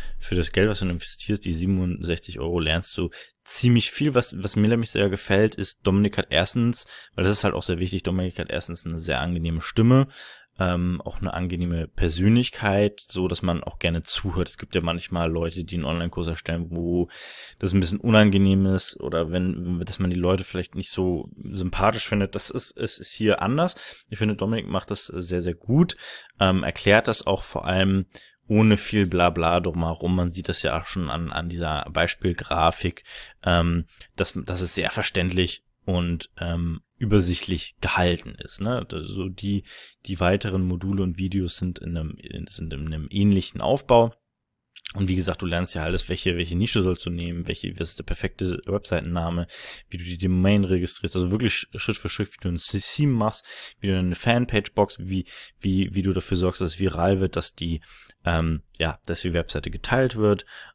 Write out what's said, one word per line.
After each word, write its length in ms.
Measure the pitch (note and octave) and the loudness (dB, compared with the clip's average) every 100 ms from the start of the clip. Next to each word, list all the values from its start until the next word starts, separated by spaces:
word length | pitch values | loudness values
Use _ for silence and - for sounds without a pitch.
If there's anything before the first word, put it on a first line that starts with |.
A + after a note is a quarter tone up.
| - - | -4 -6
für 160 | - | -2
das 180 | F2+ E2 | -2 0
Geld, 160 | F#2 G#2+ | 2 2
was 120 | G2 | 2
du 80 | F#2 | -2
investierst, 580 | F2 - - - G#2 F#2 | -4 -6 -8 -4 -4 -2
die 80 | |
siebenundsechzig 840 | D#2+ F#2 F#2+ F2+ E2+ E2 E2 - - | -2 0 2 0 -2 -2 -4 -6 -8
Euro, 200 | E2 F2 | -2 0
lernst 380 | D#2 E2 - - | 0 0 -2 -4
du 140 | F2 - - _ | -4 -6 -20 _
ziemlich 480 | - - B2 A#2+ - | -6 2 4 4 4
viel. 240 | - D3 B2+ | 0 0 2
Was, 200 | - F#2+ | 0 -2
was 140 | G2 G#2+ | -4 2
mir 120 | G#2 | 2
nämlich 220 | A#2 A2+ | 2 0
sehr 200 | - G2+ | 0 0
gefällt, 440 | F#2+ - G2 G#2+ | 0 2 4 4
ist, 320 | - F#2+ - G2 | 2 -6 -2 2
Dominik 320 | G2 G#2 - | 4 4 0
hat 100 | - | 0
erstens, 560 | D3 G2 B2 A#2 - - - - | 2 2 2 0 0 -6 -14 -10
weil 100 | - | 0
das 140 | F#2 G#2 | 2 4
ist 60 | |
halt 100 | G#2 | 2
auch 80 | - | 0
sehr 160 | - F2 | -2 -2
wichtig, 240 | F#2 F#2+ | -2 -2
Dominik 380 | F2 F#2 F#2 - | -2 -2 -2 -4
hat 100 | E2 | -6
erstens 340 | D#2 - E2+ | -6 -6 -8
eine 140 | E2 E2 | -8 -6
sehr 240 | E2 C2 | -4 -2
angenehme 400 | E2 F2 E2 D#2+ | -2 -2 -2 -4
Stimme, 460 | - - A#2 C3 C3+ - - - _ - | -2 4 6 6 4 -4 -20 -20 _ -4
ähm, 420 | F#2 F2 F2+ F2 | -2 0 0 -2
auch 200 | - - | -6 -6
eine 120 | G2 | -6
angenehme 540 | E2+ F2+ F2 F2 E2 D#2+ | -4 -4 -2 -2 -2 -4
Persönlichkeit, 1120 | - E2+ E2 G2+ A#2 B2 - G#2 G2 G#2 - - | 0 0 4 4 4 2 0 2 4 2 0 -8
so 200 | F#2 F#2 | -2 -2
dass 140 | F2+ | 0
man 220 | F2+ F2 | -2 -2
auch 160 | - - | -4 -4
gerne 240 | E2+ E2 | -2 -2
zuhört. 460 | - - G2 F2 E2+ | -2 -4 -2 -2 -4
Es 80 | - | -6
gibt 180 | - F2 | -4 -2
ja 60 | |
manchmal 500 | E2+ E2+ - E2+ E2 | -2 -4 -4 -2 0
Leute, 320 | E2 E2 F2 | 0 -2 -4
die 120 | E2 F2 | -6 -4
einen 100 | D2 | -2
Online-Kurs 420 | E2+ E2+ - E2 | -2 -4 -4 -4
erstellen, 400 | D#2+ - E2+ E2+ | -4 -4 -4 -4
wo 400 | E2+ E2+ F2 E2+ - - - - - | -4 0 0 0 -6 -16 -16 -18 -4
das 160 | G2 | 2
ein 60 | F#2+ | 2
bisschen 220 | E2+ G2+ | 2 0
unangenehm 640 | A#2 G#2+ G#2+ G2 G2 G2 F#2+ | 4 8 8 8 6 6 4
ist 340 | F#2+ - - | 2 -2 -6
oder 320 | D2 E2 D#2+ | -4 -2 0
wenn, 480 | F2+ F2+ - F2+ F2 | 0 -2 -2 -4 -4
dass 180 | F2 - | -4 -2
man 140 | F2+ | 0
die 60 | F2+ | 2
Leute 260 | F2 F#2 | 2 2
vielleicht 320 | - F2+ F2 - | 0 -6 -6 -8
nicht 160 | - | -6
so 400 | - F#2 E2+ - - | -2 0 0 -4 -12
sympathisch 640 | - F#2+ F2+ - G#2 A2 - | -10 -4 -2 2 2 2 0
findet. 280 | G#2 G2 G2+ | 0 0 -2
Das 160 | - | -6
ist, 260 | B2+ - - | -6 -8 -6
es 220 | - - | -8 -6
ist 120 | - | -10
hier 300 | - G#2+ - | 0 2 4
anders. 340 | - C#3+ F3+ - - - - | 2 0 0 -2 -14 -18 -12
Ich 100 | G#2+ | -2
finde, 160 | G#2+ G#2 | 0 0
Dominik 320 | A#2 A2+ - | -2 -2 -2
macht 240 | F#2+ - | -4 -4
das 140 | G#2 - | -6 -8
sehr, 360 | F2+ F2 F2+ | -8 -4 -2
sehr 140 | F2 E2 | -2 -4
gut, 400 | G#2 C#3 F3 - - - - - | 2 4 4 0 -14 -18 -10 2
ähm, 240 | F#2+ F#2+ | 4 4
erklärt 440 | - - G2+ G#2+ - | 0 0 6 6 6
das 180 | - - | 0 0
auch 180 | G2 | -2
vor 220 | - - - | -2 -6 0
allem 400 | F#2 F#2+ F#2+ F#2 - - _ - | 2 4 2 -2 -8 -20 _ 2
ohne 300 | G#2+ A2 G#2 | 6 8 6
viel 320 | - G#2+ F#2 | 4 2 4
Blabla 540 | F2 F2 E2 E2 F2 | 4 4 4 2 2
drumherum. 560 | F2 E2 D#2+ E2 F2 F2+ | 2 0 -2 -2 0 2
Man 140 | F2 | 0
sieht 180 | F2 F2+ | -2 -4
das 120 | E2+ | -2
ja 160 | - D#2+ | -2 -2
auch 60 | - | -4
schon 240 | F#2+ D#2 | -6 -4
an, 220 | D#2+ E2 | -4 -4
an 160 | - E2+ | -6 -6
dieser 380 | F2 E2 D2+ - | -4 -4 -4 -2
Beispielgrafik, 1160 | D#2+ E2+ - F#2 E2+ - D#2+ E2 - F2+ - - - - - | 0 0 0 -2 -2 -2 2 2 2 -4 -6 -12 -18 -18 -4
ähm, 420 | F#2 F2 E2+ E2+ - - - - | 2 4 4 0 -2 -10 -10 -4
dass, 160 | G2 | -4
dass 260 | F2+ - F2+ | -4 -6 -4
es 160 | F2+ F#2+ | -2 -2
sehr 160 | - | -2
verständlich 720 | - - F#2+ F2+ F2+ F2 - _ _ - | -2 -2 0 0 0 0 -2 _ _ -2
und, 440 | F2+ F2 E2 - - | 0 0 -4 -8 -8
ähm, 440 | E2+ E2+ E2+ D#2+ _ - | -4 -2 -2 -4 _ -6
übersichtlich 800 | G#2+ G#2 F2+ E2+ - E2+ - - | 4 4 4 0 -2 -4 -6 -6
gehalten 540 | - - F2 F2 - - | -2 2 2 0 -4 -14
ist, 260 | - - | -14 -6
ne? 240 | G#2 B2 - | -4 -4 -6
Da, 160 | D#2+ | -8
so 240 | - G2 F#2 | -8 -6 -6
die, 360 | F#2 G2 G2+ - - - _ - | -6 -2 -2 -4 -14 -20 _ -8
die 140 | F2 | 0
weiteren 440 | F2+ G2+ G#2 F#2+ | 2 2 0 0
Module 380 | F2+ F2 F#2+ G2 | 0 -2 -2 0
und 160 | F#2 F2 | 0 -2
Videos 400 | F#2+ G2 F2+ - | -2 -2 -2 -2
sind 220 | F2+ - | -4 -6
in 180 | E2+ E2+ | -6 -6
einem, 180 | D#2 - - - - | -6 -10 -12 -12 -10
sind 200 | - D#2+ | -10 -8
in 140 | C#2 D#2 | -6 -6
einem 220 | D#2 C#2+ | -6 -4
ähnlichen 500 | G2+ G2+ F#2+ - - | 2 4 4 2 -2
Aufbau. 540 | - C#3 - A#2+ A#2 - _ _ _ _ _ - - | 0 0 4 6 6 0 _ _ _ _ _ -16 -8
Und 140 | G2+ F#2 | -2 0
wie 80 | F#2 | 0
gesagt, 260 | F2+ - | 0 -2
du 60 | F2 | -2
lernst 260 | E2+ F2+ | -2 -2
ja 100 | E2+ | -4
alles, 260 | D#2+ F2+ - | -2 -2 -2
welche, 280 | F2+ F#2+ F2 | -2 -2 -2
welche 180 | E2+ F2 | -2 0
Nische 280 | A2+ A2 | 0 2
sollst 200 | F#2 F2 | 2 0
du 60 | F2 | -4
nehmen, 380 | E2+ E2+ F2 - | -6 -6 -6 -6
welche, 320 | - F#2 F2+ | -6 -8 -8
was 100 | E2+ | -8
ist 100 | - | -6
der 40 | |
perfekte 580 | - - F#2+ - F#2 F2+ - | -4 -4 -4 -4 -4 -4 -4
Webseitenname, 800 | G2+ - F2 D#2+ F2 E2 F2 E2+ - - - - | -4 -2 -4 -2 -4 -2 -2 -4 -8 -16 -16 -12
wie 80 | E2+ | -12
du 60 | |
die 160 | F2 E2+ | -10 -4
Domain 440 | F#2 F2+ F#2+ G#2 | 0 4 4 4
registrierst, 520 | F#2 F#2 F2 - E2+ F#2 | 4 2 0 -4 -4 0
also 160 | F2+ | 0
wirklich 220 | G#2+ A#2 | 2 0
Sch-, 260 | - - - | 0 -4 -8
Schritt 180 | - G2+ | -6 -4
für 120 | - | -4
Schritt, 240 | - G2 | -6 -6
wie 80 | - | -6
du 80 | F#2 | -6
ein 60 | E2+ | -4
S-, 400 | - G2+ - - | -2 -4 -2 0
Theme 180 | D3 | 2
machst, 320 | A#2 G#2+ - - - - - | 2 0 -2 -10 -16 -16 -6
wie 80 | G2 | 0
du 100 | F#2+ | 2
eine 160 | F2+ | 0
Fanpage 600 | F2 A#2 A#2+ A#2+ G#2+ - | 0 0 0 2 0 0
boxst, 260 | - G2+ - | 0 0 -2
wie, 260 | F#2 F#2+ - - - _ | -4 -4 -4 -10 -20 _
wie, 360 | F#2+ F#2+ F#2+ G2 | 0 2 2 0
wie 80 | |
du 100 | F#2+ | 0
dafür 240 | F2+ - F2+ | 0 0 0
sorgst, 240 | F#2 - | 0 0
dass 120 | F2+ | -2
es 60 | - | -2
viral 400 | F#2+ D#2+ F2+ F#2+ | -2 2 2 4
wird, 160 | F#2+ - | 2 -2
dass 200 | - - | -6 -6
die, 260 | E2 D#2+ - - - - F2 | -6 -6 -8 -20 -20 -6 -2
ähm, 360 | E2 E2 D#2 - - | 0 0 -2 -6 -4
ja, 220 | D#2+ - - | -4 -4 -6
dass 140 | E2+ | -4
die 120 | F#2 | -2
Webseite 380 | E2+ - - - | 0 -2 -4 -6
geteilt 460 | - - B2+ C3 A2 | -6 0 2 2 2
wird 280 | G#2 G2 - - - | 2 2 -2 -20 -20